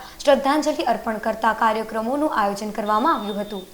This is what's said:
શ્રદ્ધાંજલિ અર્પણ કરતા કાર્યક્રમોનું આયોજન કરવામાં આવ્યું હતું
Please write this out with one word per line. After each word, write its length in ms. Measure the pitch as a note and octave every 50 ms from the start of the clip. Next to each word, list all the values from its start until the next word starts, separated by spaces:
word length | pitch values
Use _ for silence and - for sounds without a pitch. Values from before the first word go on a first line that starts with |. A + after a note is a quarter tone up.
| - - - - -
શ્રદ્ધાંજલિ 600 | C#4+ C#4 - - C4+ D4 D4+ - D4+ C#4 D#4 -
અર્પણ 340 | F#4+ - G3+ - A#3 A3 G#3
કરતા 340 | - A3+ G#3+ - A#3+ A3
કાર્યક્રમોનું 880 | G#3+ - A#3 A3 G#3+ A3+ A3 - A3 A3 A3 A#3+ C#4 C#4+ D4+ D4+ - A3+
આયોજન 320 | G3+ G3+ G3+ G3+ A3 G#3
કરવામાં 480 | G3+ A#3 G#3 G#3 G#3+ G#3+ C4 E4 D4+ A3+
આવ્યું 220 | G#3 G3+ G3 G3+
હતું 240 | G3 G#3 G#3+ F#3 F3+ -